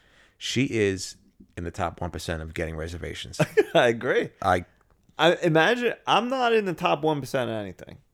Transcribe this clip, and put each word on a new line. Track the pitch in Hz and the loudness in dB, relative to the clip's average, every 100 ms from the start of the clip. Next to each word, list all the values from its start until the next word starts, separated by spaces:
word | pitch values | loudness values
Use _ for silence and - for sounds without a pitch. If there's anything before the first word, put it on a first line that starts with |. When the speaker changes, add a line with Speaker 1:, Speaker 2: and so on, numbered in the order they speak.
| _ _ _ _ | _ _ _ _
Speaker 1:
She | - 123 135 | -4 0 0
is | 113 101 95 - - _ _ - - | 2 2 0 -8 -14 _ _ -18 -10
in | |
the | 82 | -10
top | 90 85 80 | -4 -4 -4
one | 87 | -8
percent | 80 - 80 | -6 -6 -6
of | 80 | -6
getting | 80 80 80 | -6 -6 -6
reservations. | 82 85 76 71 - - - - | -8 -8 -10 -10 -12 -2 2 2
Speaker 2:
<laughs> | - | 2
I | 170 123 | 4 4
agree. | 117 120 214 - - | 2 0 0 -2 -2
Speaker 1:
I | 95 90 87 _ _ _ _ - | 2 2 0 _ _ _ _ 2
Speaker 2:
I | 165 180 | 2 4
imagine, | 175 160 170 240 240 - - | 4 4 4 2 -2 -4 2
I'm | 170 240 | 2 2
not | 262 240 | 0 2
in | 226 196 | 2 0
the | |
top | 156 175 160 | -2 0 2
one | 156 147 | 2 0
percent | 127 135 117 | -2 -4 -2
of | 110 | -4
anything. | 101 87 - - _ | -8 -14 -18 -20 _